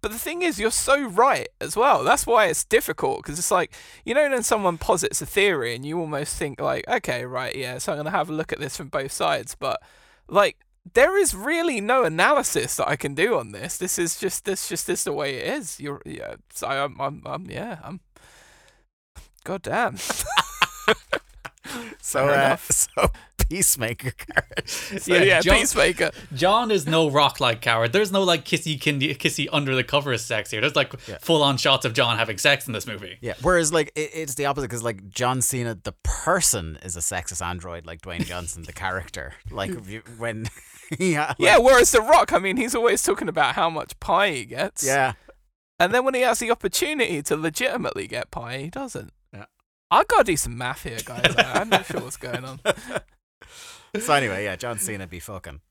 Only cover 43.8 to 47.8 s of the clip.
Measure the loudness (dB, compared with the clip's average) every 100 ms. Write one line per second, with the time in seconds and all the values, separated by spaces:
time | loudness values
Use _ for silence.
43.8 | -10 -12 0 2 2 0 -6 -6 -6 -2
44.8 | 0 2 2 -2 -14 -20 _ _ _ _
45.8 | 2 4 2 2 2 2 0 0 0 0
46.8 | 0 0 0 -2 0 0 0 0 -2 0